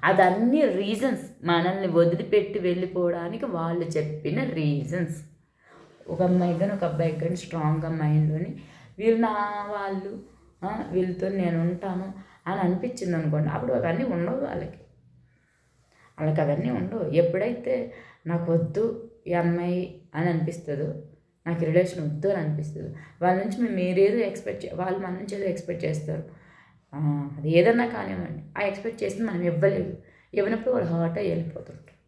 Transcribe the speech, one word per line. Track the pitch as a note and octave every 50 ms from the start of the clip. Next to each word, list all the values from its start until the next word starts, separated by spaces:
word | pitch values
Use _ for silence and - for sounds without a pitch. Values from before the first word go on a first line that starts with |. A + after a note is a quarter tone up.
| -
అదన్నీ | D#3+ F#3+ F#3 F#3+ F3+ F#3 G3+ A3+ B3 C4+ D#4
రీజన్స్, | D4+ A#3+ F#3 F#3 G3+ G3+ A3 G#3 B3 C4+ A3+ F#3+ - - - - -
మనల్ని | E3+ E3+ E3+ E3+ F3 F#3 G3 G3 F3+
వదిలిపెట్టి | E3 E3+ E3+ E3+ F3 - - - - G#3 G3 - - G#3
వెళ్ళిపోవడానికి | F3+ F3+ F3 F3+ F#3 F3+ F#3 F#3 F3+ F3 E3+ F3 E3+ F3 G#3 A3+ -
వాళ్ళు | B3 F#3 E3 E3 E3 E3+ F3 E3+
చెప్పిన | D3+ - D#3 D3 D3+ - - - D3 D3+ B3 C4+
రీజన్స్. | B3 F3 D#3+ D3+ D3+ C#3+ C#3+ C3 - D#3+ F3+ E3+ D3+ - - - - - _ _ _ _ _ _ _ - - - - - _ - -
ఒక | - D#3
అమ్మాయికి | F#3 F3+ F3+ F3+ F3 F3 E3+ D#3+
కానీ | F#3+ G3+ -
ఒక | - F3
అబ్బాయికి | E3 D3+ - E3+ E3 D#3 -
కానీ | D#3 E3+ F3+
స్ట్రాంగ్గా | F3 - - - E3 D3+ D3+ D#3 D#3+ D#3 D#3+
మైండ్లోని | D#3+ D#3+ D#3 D3+ D3+ D#3 D#3 D3+ D3+ D#3 F3 - - - - - - - - - - -
"వీళ్ళు | G#3 A3+ A3+ A3+
నా | A3+ A3 G#3+ G#3 G#3 G#3 G#3 G#3 G3+ G#3
వాళ్ళు, | G#3 G3+ G3 G3 G3 F#3+ F#3 G3 A3 - - - - _ _ _ _ _ -
ఆ, | F#3+ G#3+ A3 - -
వీళ్ళతో | E3+ F#3 F#3 F#3 F3 F#3 F#3 F#3+
నేను | G3 G3 F3+ E3+ E3 E3
ఉంటాను" | E3 F3 F3+ F3 G3+ G3 F3+ F#3 F#3+ G3 F#3+ - - - - - _ E3+
అని | F#3+ G3
అనిపించింది | F#3 F3 F3+ F3+ - A#3+ A#3+ - G3 F3+ F3
అనుకోండి, | D#3+ D#3+ D3+ D3+ D3+ D#3 D3+
అప్పుడు | D3+ - - - C3
అవన్నీ | B2 - E3 E3 F3+ C4+
ఉండవు | B3 F3+ E3+ E3+ - B3 C4+ C#4+
వాళ్ళకి. | - - - D3+ D#3 - - - - _ _ _ _ _ - _ _ _ _ _ _ _ _ _ _ _ _ _ _ _ _ _ - _ -
వాళ్ళకి | D#3 D#3 D3+ D#3+
అవన్నీ | D#3 C#3+ D3 - - B2
ఉండవు. | B2 F#3+ F#3 F#3 G#3+ A3+ F3+ D3+
ఎప్పుడైతే | D3 E3 B3+ - - F#3+ G3+ A#3+ A#3+ - - - - E3+ - - - - - - - _ _ D#3+
"నాకు | E3+ E3+ E3+ E3+
వద్దు | E3+ E3 D#3+ D#3 - G3+ A3 A3+ - - - - - - _ -
ఈ | F3
అమ్మాయి" | F3 E3+ E3+ E3+ F3 F3 F3 F3+ F3+ F#3 - - - - - -
అని | D3+ E3+ F3+
అనిపిస్తుందో, | E3+ E3 D#3+ - - - - - D3 C#3+ D3+ - - - - - - _ _ _ _ _ _
"నాకు | E3 E3+ E3+ E3+
ఈ |
రిలేషన్ | D#3 D#3+ F3 F#3 F3+ - F3 D#3
వద్దు" | D3 D3+ - D#3 G3
అని | G3 F3+ D#3 D3+
అనిపిస్తుందో, | D3+ - - - - - - - - - - - - _
వాళ్ళ | E3+ F3+ F#3 F#3 G3+
నుంచి | A3 G3 A#3
మేము | A#3+ A3 G3 F#3
ఏదేదో | F3+ F3+ F3+ F#3 G3 G3+ G3+ A#3+
ఎక్స్‌పెక్ట్ | A3 G3 G3 - - - F#3+ - -
చే-, | - -
వాళ్ళు | E3 F3+ F#3 F#3 G3
మన | F#3+ F3+
నుంచి | F3+ F#3+ G3+ G3 G3
ఏదో | G3 G3
ఎక్స్‌పెక్ట్ | F#3+ E3+ E3 - - E3+ E3 E3
చేస్తారు. | D#3 D3+ D3+ - - D#3+ D#3 - - - - - - - - - _ _ _ _ _ -
ఆ, | C#3+ D#3 D3 D3 C#3+ C#3+ C#3+ C#3 D3+
అది | D3+ D#3 D#3+ E3+
ఏదన్నా | F#3 A3 A#3 A#3+ A#3+ A#3
కానివ్వండి, | A#3+ G#3+ G3 F#3+ F#3+ F3+ F3 E3+ D#3 - - - - -
ఆ |
ఎక్స్‌పెక్ట్ | G3+ G3 G3 - - A3+ A3+ - G#3
చేసింది | G3 G3 G3+ A#3 A3
మనం | F3+ F3
ఇవ్వలేదు. | F3 F3 D#3+ D3+ F3 G3 - F#3 - D#3 C#3 - - - _ _ _ _ -
ఇవ్వనప్పుడు | G#3 G3 G3+ A3+ A3 A3+ - B3+
వాళ్ళు | - - E3
హర్ట్ | E3 E3 E3+ E3 E3+ G#3
అయ్యి | G3+ F3
వెళ్ళిపోతుంటారు. | E3 E3 E3 - - - - - - - - - _ _ _